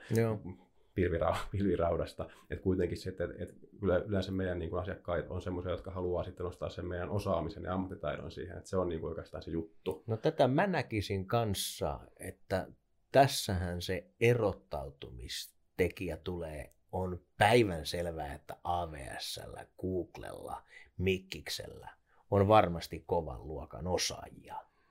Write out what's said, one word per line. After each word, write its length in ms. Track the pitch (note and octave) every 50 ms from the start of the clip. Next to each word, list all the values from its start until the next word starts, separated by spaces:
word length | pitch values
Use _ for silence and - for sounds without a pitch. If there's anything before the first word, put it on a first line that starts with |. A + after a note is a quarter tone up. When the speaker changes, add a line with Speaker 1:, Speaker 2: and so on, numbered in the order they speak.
| - - A2+
Speaker 1:
Joo. 240 | A2+ A#2 A2+ A2 G#2 - F2 F2+ - - _ _ _ _ _ -
Speaker 2:
pilvirau-, 520 | G2+ F2+ F2 E2 E2 E2 E2+ E2+ - -
<laughs> 40 | -
pilviraudasta. 800 | - G2 G2 F#2+ F2 E2+ E2+ E2+ F2 D#2 D2 - - - - - - - - -
Et 120 | - D#2+
kuitenkin 360 | - F#2+ F#2 F#2+ F2 F2 -
se, 120 | - - F#2
että, 140 | - - F2 E2+ - -
et 160 | F2+ - - - - - - -
yle-, 220 | G2+ F2+ F2 F2 E2
yleensä 240 | G2 G2 G2 F#2 -
meidän 280 | F#2+ F#2 F#2+ F2+ F2+ F2
niinku 160 | E2 E2 F2
asiakkaat 500 | F2+ F2 F2+ - - - - F2 D#2+ - E2+
on 120 | E2+ F2+
semmoisia, 300 | - F#2 F2+ F2 F2 F2+
jotka 200 | E2+ E2 - F2+
haluaa 320 | F2 F#2 F2+ F2+ F2+ E2+ D#2+
sitten 220 | F2+ F2 - F2+
ostaa 240 | F2 D#2+ - - E2+
sen 160 | - F#2 F2+
meidän 240 | F2+ F2+ F2 F2+ -
osaamisen 540 | G#2 G2+ - G2 F2+ E2 D#2+ E2 E2 E2 E2+
ja 100 | F2 F#2
ammattitaidon 580 | F#2 F#2+ - - - D#2+ D2+ C#2 - - D#2
siihen, 260 | D#2+ - - F2 F2
että 120 | F2 - -
se 80 | G2
on 120 | F#2 F2+ F2
niinku 180 | E2 D#2+ D#2+
oikeastaan 360 | E2 E2 E2 D#2 - - D#2+ D#2
se 80 | E2
juttu. 520 | E2 E2 E2 - - - - F#2 F#2 - -
Speaker 1:
No 100 | A2+ A2
tätä 300 | - - D#3 D#3 - C#3+
mä 200 | B2+ C3 D#3 G3
näkisin 600 | G3+ F3+ D3 B2 - A2+ G#2+ G2 - G2+ G2 F#2+
kanssa, 720 | F#2+ A#2 A#2 A#2 G#2+ F#2+ - - - - - F#2+ D#2 C#2+ - - - - -
että 480 | - F#2 - _ - - F#2+ F#2 - - - _ _ _ _ _ _ -
tässähän 680 | - C3 C#3 C3+ - - - - G2 F2+ F#2 F2 F2 F2
se 260 | F2 - F#2 E2+ - - _ -
erottautumistekijä 2000 | A2+ A#2 B2 A#2 A2 G2 F2 - - - - C#2+ C2+ C#2+ - - - C2+ B1+ A#1+ B1 B1 - - - - _ _ _ _ - - F2+ E2+ - - F#2+ E2+ D#2
tulee, 560 | D#2+ - F#2 F2+ E2+ E2 D#2 D#2 C#2+ - - _ _ _ - -
on 260 | F2+ F#2 F#2 F2+ F2 - _ _
päivänselvää, 960 | - G#2 G#2 A#2+ B2+ A2+ G2 E2+ D#2 D2+ - - F2 F2 E2+ E2 D#2+ D2+ D2 C2+
että 240 | - - - - - -
A 280 | E2 F2 F2 F2 D#2+
V 40 | D2+ C#2+ C2+ - - -
S:llä, 460 | - - - - - - - - - - _ -
Googlella, 800 | - F#2 F#2 F2+ E2 - - - - - - - - - - - - _ - - - - _
Mikkiksellä 920 | - F#2 F#2+ F#2+ F#2 - - - D2+ D2 - - - - - - B1+ - - - _ _ _ _ - _ -
on 160 | G#2 G2+ G2
varmasti 560 | G2 G#2+ A2 F#2+ F2 E2+ E2 - - F2 D#2+ -
kovan 420 | - F2+ F2 D#2+ C#2 B1+ - -
luokan 400 | D2 D#2 C#2+ - - - - D#2
osaajia. 680 | F2+ F2 - - - - - - - - - - - - - - _ _ _ _ _